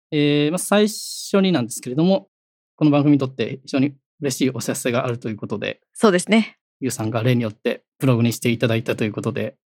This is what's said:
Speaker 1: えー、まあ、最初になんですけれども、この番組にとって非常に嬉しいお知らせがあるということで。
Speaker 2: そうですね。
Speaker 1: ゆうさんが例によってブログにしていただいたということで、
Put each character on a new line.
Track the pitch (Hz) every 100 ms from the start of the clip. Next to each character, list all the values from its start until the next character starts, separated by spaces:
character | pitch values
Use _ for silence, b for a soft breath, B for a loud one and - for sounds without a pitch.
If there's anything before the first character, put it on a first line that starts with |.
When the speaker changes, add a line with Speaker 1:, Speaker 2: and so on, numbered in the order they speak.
| -
Speaker 1:
え | 151 147 147 147
ー、 |
ま | 180
あ、 |
最 | - 202 208
初 | - - - - 196
に | 190
な | 156
ん |
で | 110
す | -
け | 127
れ | 131
ど |
も、 | 180 196 - _ _ _ _ -
こ |
の | 151
番 | 143
組 | 147
に | 143
と | 131
っ |
て | 131 110 -
非 | -
常 | 139
に | 143 - _ -
嬉 | 147 -
し |
い | 131
お | 127
知 | -
ら | 113
せ | 127
が | 120
あ | 131
る | 120
と | 117
い |
う | 107
こ | 113
と | 107
で。 | 107 - _
Speaker 2:
そ | - 220
う |
で | 180
す | -
ね。 | 220 214 _ _ -
Speaker 1:
ゆ | 127
う |
さ | -
ん | 110
が | 113
例 | 123
に | 120
よ | 113
っ |
て | 107 117 - _ -
ブ | 135
ロ | 117
グ |
に | 117
し | -
て | 123
い | 117
た | 123
だ |
い | 113
た | 120 110
と |
い | 107
う |
こ | 104
と | 110
で、 | 107 107 -